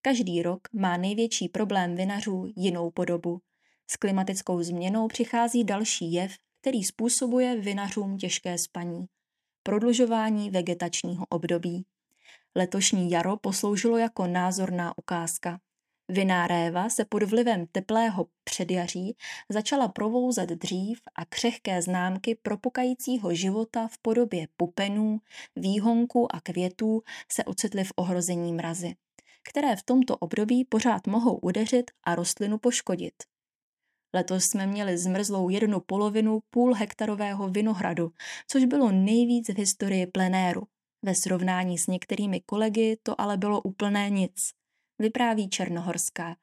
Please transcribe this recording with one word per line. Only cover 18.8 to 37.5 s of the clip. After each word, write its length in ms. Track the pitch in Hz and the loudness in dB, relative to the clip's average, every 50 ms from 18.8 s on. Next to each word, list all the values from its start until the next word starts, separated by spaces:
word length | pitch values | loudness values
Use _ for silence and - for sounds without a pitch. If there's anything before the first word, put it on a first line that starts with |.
| 175 175 - 180 180 202 - _ - - - - - _ | -2 -2 -4 -6 -6 -6 -8 _ -12 -14 -14 -14 -10 _
začala 380 | 202 214 214 - 294 277 247 | -4 -2 0 0 2 2 2
provouzet 640 | 202 - - 208 220 226 247 247 254 240 202 185 175 | 0 0 -2 -2 0 2 2 2 2 2 0 -2 -2
dřív 520 | 170 165 - - 185 185 190 208 240 - _ - _ | -4 -6 -4 -4 -2 -2 -2 -4 -6 -8 _ -14 _
a 100 | - 170 | -12 -10
křehké 560 | _ - - - - - - _ 202 185 180 | _ -6 -2 0 0 -2 -2 _ -2 -2 0
známky 540 | 175 185 180 180 180 185 185 190 - 233 226 | 0 0 0 0 0 0 -2 -2 -2 -2 -4
propukajícího 1000 | - _ - 208 208 - 247 - 254 254 254 254 _ - 262 254 240 202 175 175 | -2 _ -4 -4 -2 -4 -4 -2 0 0 0 -2 _ -2 -2 -2 -2 0 -2 -2
života 540 | 165 185 190 196 220 226 220 - 240 226 | 0 0 0 0 0 -2 -2 -2 -4 -4
v 100 | 226 - | -4 -8
podobě 500 | - _ 233 220 240 240 226 - 175 160 - _ | -4 _ 2 4 4 2 2 0 -6 -6 -6 _
pupenů, 640 | - 175 175 - - 196 202 202 208 214 214 214 214 _ _ - - - - _ | -2 -2 -2 0 -4 -2 0 0 0 0 0 0 -2 _ _ -20 -20 -20 -14 _
výhonků 800 | - 180 190 196 208 202 233 233 233 240 247 - 247 233 - - | -4 -2 0 0 2 2 4 4 4 2 2 2 2 2 2 -2
a 60 | 160 | -8
květů 600 | _ - 170 180 180 185 180 - 220 220 220 220 - - - - - _ | _ -6 -2 -2 -2 -2 -2 -2 0 0 0 0 -2 -8 -18 -18 -10 _
se 120 | - - - | -4 -4 -2
ocitly 400 | - 190 - - 196 - 196 190 | -4 -4 -4 -4 -2 -2 -2 -4
v 80 | 190 - | -2 -2
ohrození 580 | - 180 180 180 180 170 180 180 170 170 170 170 | -4 -2 0 0 0 0 0 -2 -2 -2 -2 -2
mrazy, 420 | 165 165 165 165 185 175 170 180 _ _ _ _ - _ _ - _ _ - | -4 -4 -4 -6 -6 -8 -8 -10 _ _ _ _ -20 _ _ -20 _ _ -6
které 260 | - 285 294 277 214 | -2 0 2 2 0
v 80 | 190 - | 0 0
tomto 340 | - 247 262 254 - - | 2 4 4 4 4 0
období 480 | - 175 165 - 208 214 214 247 247 254 | -2 -2 -4 0 -2 2 2 2 2 2
pořád 420 | _ - 220 - 247 214 190 - | _ 0 2 4 2 2 2 0
mohou 280 | 196 202 233 233 247 196 | 0 0 2 4 2 2
udeřit 560 | - - 180 180 208 220 - - 247 247 - _ _ _ | 2 0 -2 0 0 0 2 2 2 2 0 _ _ _
a 120 | 175 175 | -2 -2
rostlinu 420 | 170 208 - - - 208 208 214 | 0 -2 -4 -2 -2 -2 -2 -2
poškodit. 560 | 220 - 247 247 - - - 185 180 180 165 _ _ - _ _ _ _ _ _ _ _ _ _ _ _ _ _ _ _ _ - | 2 2 0 0 0 -2 -2 -4 -2 -4 -10 _ _ -20 _ _ _ _ _ _ _ _ _ _ _ _ _ _ _ _ _ -2
Letos 300 | 185 180 - 185 185 185 | -2 0 0 0 2 2
jsme 240 | - - 202 190 | 2 0 0 -2
měli 300 | 196 202 208 208 196 180 | -2 -2 -2 -2 -2 -2
zmrzlou 520 | 170 180 185 185 196 208 202 202 190 185 175 | 0 0 0 0 0 0 0 0 0 2 2
jednu 300 | 190 208 220 214 208 180 | 2 2 2 2 2 0
polovinu 600 | - - 185 202 208 214 208 220 220 220 220 220 - _ | -2 -2 0 0 0 2 2 2 2 2 0 0 -4 _
půlhektarového 1000 | - 240 240 254 247 202 214 208 - - 214 214 208 202 208 202 202 196 196 | 2 4 4 4 4 2 0 -4 -2 -4 -4 -4 -2 -2 -4 -4 -2 -4 -4
vinohradu, 640 | 190 | -2